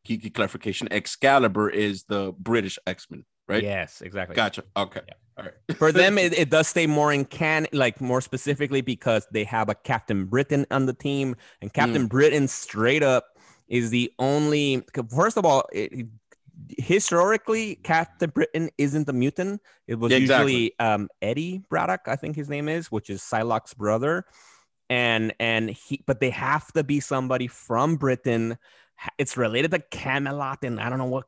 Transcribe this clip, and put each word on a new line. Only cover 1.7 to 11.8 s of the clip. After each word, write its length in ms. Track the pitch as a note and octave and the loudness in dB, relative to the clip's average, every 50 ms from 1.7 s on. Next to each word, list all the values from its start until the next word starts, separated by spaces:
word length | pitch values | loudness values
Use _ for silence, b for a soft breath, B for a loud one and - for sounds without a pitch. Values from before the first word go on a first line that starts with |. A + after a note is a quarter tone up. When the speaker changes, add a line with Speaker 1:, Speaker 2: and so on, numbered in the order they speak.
| - G2+ G#2 G2+ G2 F#2+ - | 0 0 0 -2 -2 -6 -8
Speaker 1:
the 280 | - G#2+ G2+ G2 F#2+ - - | -4 -4 -2 -2 -4 -6 -8
British 400 | F#2 A2+ A#2 A#2 G2 F#2+ - - - | -4 0 0 0 0 -2 -8 -8 -8
X-Men, 380 | F#2 F#2 - - _ E2 C#2+ - _ _ _ _ | -8 -8 -8 -12 _ -20 -20 -20 _ _ _ _
right? 140 | - G2 A2 | -2 -2 -2
Speaker 2:
Yes, 400 | G#2+ G2+ G2+ F#2+ E2 - - - | 0 -2 -4 -4 -6 -8 -12 -18
exactly. 340 | - F2+ F#2+ G2 F#2 F2 E2+ | -18 -10 -8 -8 -8 -4 -2
Speaker 1:
Gotcha. 280 | - A2 G2+ - - - - _ | -2 -2 -2 -4 -8 -14 -8 _
Okay. 260 | G2 G2 F#2 - - - | -4 -4 -4 -6 -14 -14
Speaker 2:
Yeah. 60 | - - _ _ _ _ | -14 -20 _ _ _ _
Speaker 1:
All 80 | - - | -16 -16
right. 320 | F2+ - _ _ - D#3 | -16 -18 _ _ -8 -2
<laughs> 0 | |
Speaker 2:
For 160 | - D#3 D#3+ D3+ | 2 4 4 6
them, 240 | F3+ F3+ G3 G#3 | 6 6 6 6
it, 200 | G3+ F#3 F3 D#3+ | 4 2 2 2
it 120 | D#3 E3 C3 | 2 2 4
does 180 | D#3 D#3 D#3 | 4 4 4
stay 180 | - - F3 E3 | 4 0 0 2
more 280 | D#3 D3+ D3 D3 D3 C#3+ | 2 2 2 2 2 2
in 100 | C#3 C#3 | 0 -2
can-, 440 | - - - E3+ D#3 D#3 D#3 D#3 - | -4 -4 -4 -2 0 0 0 -2 -2
like, 300 | - C#3+ C3 A#2+ G#2+ - | 0 0 0 0 0 -2
more 180 | C3+ B2 B2+ B2+ | -2 0 0 0
specifically 600 | B2 - - B2 - C#3+ C#3+ C3+ D3 C3 C#3 C#3 | 0 -2 -8 -6 -4 -4 -2 -2 -2 0 0 -2
because 440 | B2+ C3 B2 - - B2+ A2+ G#2+ - _ | 0 -2 -6 -2 0 0 0 0 0 _
they 140 | - A2 G#2 | -4 -4 -4
have 240 | G2+ A#2 A2+ A2 G#2 | -2 0 0 0 0
a 60 | G#2 | -2
Captain 500 | - _ - B2+ A2 - - A2 G2 F#2+ | -6 _ -2 -2 -2 -2 -2 -2 -2 0
Britain 400 | F#2+ A2 C3 C#3 - D3 C#3+ C3+ - | 0 0 0 0 0 0 -2 0 0
on 160 | - C3+ C3+ | 0 0 0
the 60 | C3 | -2
team, 440 | B2 - - C#3+ C#3 C#3 C3+ C3 A#2+ b b b b b | -4 -4 -4 -4 -2 -2 -2 -4 -6 b b b b b
and 100 | - G#2+ | -14 -6
Captain 360 | - D3 | 0 0